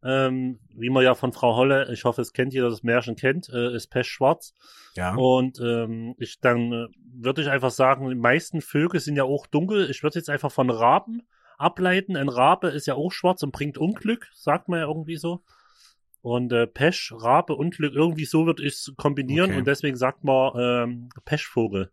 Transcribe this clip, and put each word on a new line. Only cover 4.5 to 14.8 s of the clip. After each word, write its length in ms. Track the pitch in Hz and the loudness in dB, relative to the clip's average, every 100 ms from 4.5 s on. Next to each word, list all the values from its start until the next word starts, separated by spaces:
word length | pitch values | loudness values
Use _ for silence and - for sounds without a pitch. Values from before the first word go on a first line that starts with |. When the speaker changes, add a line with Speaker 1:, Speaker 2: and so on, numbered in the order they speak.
| _ _ - - - | _ _ -20 -16 -6
Speaker 2:
Ja. 180 | 90 | -4
Speaker 1:
Und, 460 | 107 127 127 131 127 | 2 4 4 2 -4
ähm, 520 | 120 117 113 113 113 127 | -4 -2 -4 -8 -10 -10
ich, 220 | 117 - | -14 -2
dann, 320 | 127 120 117 | 0 2 0
äh, 140 | 117 117 _ - | -4 -8 _ -20
würde 300 | 127 117 135 | -6 -4 -2
ich 60 | 143 | 0
einfach 200 | 135 127 | 0 0
sagen, 400 | - 131 131 135 | 2 2 2 -2
die 60 | 127 | 0
meisten 460 | 117 143 - 165 | 2 2 0 -8
Vögel 380 | - 143 165 175 | -2 0 0 -2
sind 160 | 147 143 | -2 -2
ja 100 | 131 | 0
auch 200 | 139 - | -2 -2
dunkel. 460 | 147 185 208 170 | -2 0 0 -2
Ich 100 | 135 | -2
würde 160 | 151 170 | -4 -4
jetzt 120 | 160 | -6
einfach 200 | 143 143 | -4 -4
von 200 | - 127 | 0 0
Raben 500 | 117 117 156 - 233 _ _ _ _ | 4 4 4 2 -14 _ _ _ _
ableiten. 560 | 156 175 185 185 190 180 | -2 0 0 0 -2 -4
Ein 120 | 139 | -2
Rabe 400 | 123 135 180 180 | 4 4 4 2
ist 180 | 143 143 | -4 -4
ja 80 | 135 | -2
auch 160 | 165 | -2
schwarz 320 | - 180 180 | 0 0 0
und 80 | 143 | -4
bringt 260 | - 147 - | -6 -8 -2
Unglück, 500 | 160 220 214 233 - | -2 -2 -4 -4 -6
sagt 360 | _ - 160 - | _ -2 -2 0
man 100 | |
ja 80 | 170 | -4